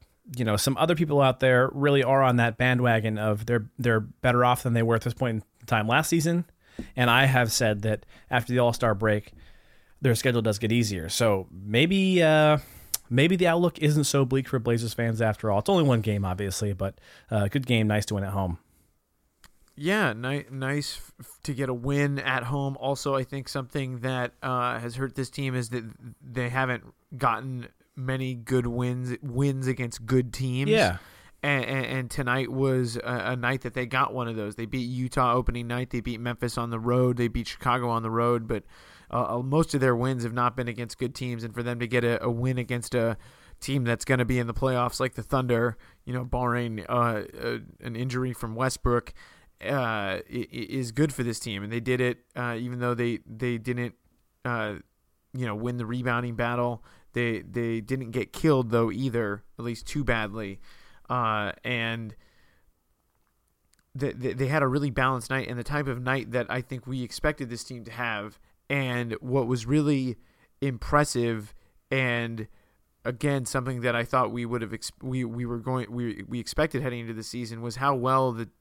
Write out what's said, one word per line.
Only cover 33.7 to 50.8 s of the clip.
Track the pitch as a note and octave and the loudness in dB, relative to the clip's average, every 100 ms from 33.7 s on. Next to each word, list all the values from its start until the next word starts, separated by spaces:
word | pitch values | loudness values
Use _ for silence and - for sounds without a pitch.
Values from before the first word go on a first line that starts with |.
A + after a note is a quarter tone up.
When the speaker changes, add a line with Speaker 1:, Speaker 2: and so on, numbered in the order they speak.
| B2+ | -6
Speaker 2:
they | A#2+ | -2
got | C3 C3+ | 0 0
one | B2 A#2 | -2 -4
of | A2 | -4
those. | G#2 G#2+ | -6 -6
They | A2+ | -6
beat | B2+ A#2+ | -4 -4
Utah | B2 B2+ - B2+ | -4 -2 2 4
opening | B2 B2 A#2 A#2 | 4 2 0 -4
night. | A#2+ B2+ | -4 -2
They | B2 | -4
beat | A2+ A2+ | -4 -4
Memphis | A#2+ A#2+ A#2+ B2 | -4 -4 -4 -2
on | A#2+ | -4
the | A2+ | -2
road. | A#2 B2 B2+ A#2+ | 2 4 4 4
They | A#2 | 0
beat | A#2+ A2 | 0 -6
Chicago | - B2+ B2 A#2+ | -4 0 0 2
on | A#2 | 0
the | A2+ | 0
road. | A2+ A#2+ A#2+ A2+ | 2 2 2 0
But, | G#2+ - - - - - | -6 -6 -20 -20 -20 -6
uh, | A#2+ D#2 A#2+ | -4 -2 -2
uh, | |
most | C3 D3+ E3 C#3+ | 2 2 2 4
of | |
their | C3 A#2+ | 4 4
wins | B2+ C3 | 0 -2
have | A#2 | -4
not | B2 B2 B2 | 0 0 0
been | A#2+ | -4
against | A2+ A#2 - | -6 -10 -6
good | B2 | -6
teams. | - B2+ A#2 | -4 -6 -6
And | A#2 | -8
for | A#2+ | -6
them | A#2+ A#2+ | -4 -4
to | A#2+ | 0
get | B2 | 2
a, | A#2+ A#2 | 2 2
a | A#2+ | 0
win | A#2 B2+ B2 | 0 0 -2
against | A#2+ A#2+ - B2 | -2 -4 -2 0
a | A2+ A2 - - - - | 0 0 -8 -20 -20 -12
team | - C#3 | -2 0
that's | A#2+ A#2 - | 0 0 2
gonna | C3 A#2+ | 2 2
be | B2 | 0
in | A#2 | 0
the | |
playoffs | A2+ C3+ B2+ B2 - | 0 0 2 0 0
like | C3 | -4
the | - | -4
Thunder, | - C3+ B2+ A#2 A#2+ A2 - - - | -2 -2 2 2 2 -2 -12 -18 -8
you | |
know, | B2+ | -6
barring, | B2 B2 B2 A#2+ A#2+ A2 - | -4 -2 0 0 -2 -6 -2
uh, | B2 A#2+ A2 - - | 2 2 0 -6 -8
uh, | A#2 A#2 - - | -6 -6 -8 -14
an | A#2 A2+ | -10 -6
injury | B2+ B2+ B2+ | -4 -2 -4
from | A#2+ A2+ A2+ | -4 -8 -4
Westbrook, | C3 - B2+ A#2+ - - - - _ _ | -4 -2 0 0 0 -12 -20 -20 _ _
uh, | G2+ | -4
i-, | C#3 A#2+ A2 G2+ F#2+ - | -2 0 -2 -2 -4 -6
i-, | A#2+ - | -8 -8
is | B2+ A2 C3+ | -8 -6 -4